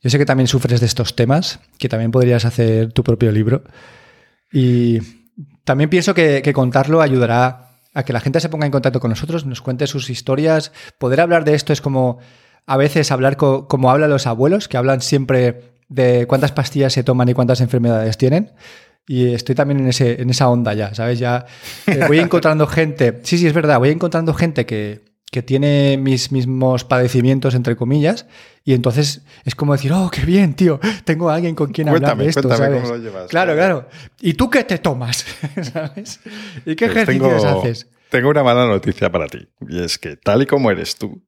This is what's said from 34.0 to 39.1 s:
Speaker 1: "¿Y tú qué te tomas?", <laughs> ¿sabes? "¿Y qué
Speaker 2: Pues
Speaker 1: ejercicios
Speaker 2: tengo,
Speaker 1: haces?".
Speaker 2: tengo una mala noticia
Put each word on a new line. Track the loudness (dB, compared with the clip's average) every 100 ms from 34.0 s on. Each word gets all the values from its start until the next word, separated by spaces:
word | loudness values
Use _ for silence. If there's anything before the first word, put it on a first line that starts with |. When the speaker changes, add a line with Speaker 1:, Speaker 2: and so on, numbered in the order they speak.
| -20 _
Speaker 1:
"¿Y | -4
tú | 0 0
qué | 0
te | 0 -2
tomas?", | -2 -4 -6 -6 -10 -10 -10
<laughs> | -8 -8
¿sabes? | -8 -10 -12 -18 -18 -18 -18 -16 -14 -8
"¿Y | -2
qué | 0
Speaker 2:
Pues | 0
Speaker 1:
ejercicios | 0 2 2 4
Speaker 2:
tengo, | 2 0
Speaker 1:
haces?". | -2 -6 -14 _ _
Speaker 2:
tengo | 0 2
una | 2
mala | 4 4 2
noticia | 0 -2 -2 -2